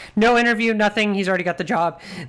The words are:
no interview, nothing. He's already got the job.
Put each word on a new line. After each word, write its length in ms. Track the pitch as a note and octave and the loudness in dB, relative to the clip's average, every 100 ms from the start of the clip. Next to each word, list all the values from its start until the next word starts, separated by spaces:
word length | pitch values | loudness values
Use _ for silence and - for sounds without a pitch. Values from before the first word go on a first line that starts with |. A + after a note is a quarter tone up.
| - | -8
no 220 | - A3+ A#3+ | 2 4 4
interview, 380 | A#3 A3+ A3+ | 2 2 0
nothing. 400 | G#3+ G#3 G#3+ G#3 | 2 0 0 0
He's 140 | G3 F#3 | 0 0
already 160 | F#3 | 0
got 140 | F3 E3+ | -2 -4
the 60 | |
job. 360 | E3 A3+ E3+ E3 - F3+ | -2 0 -2 -4 -14 -14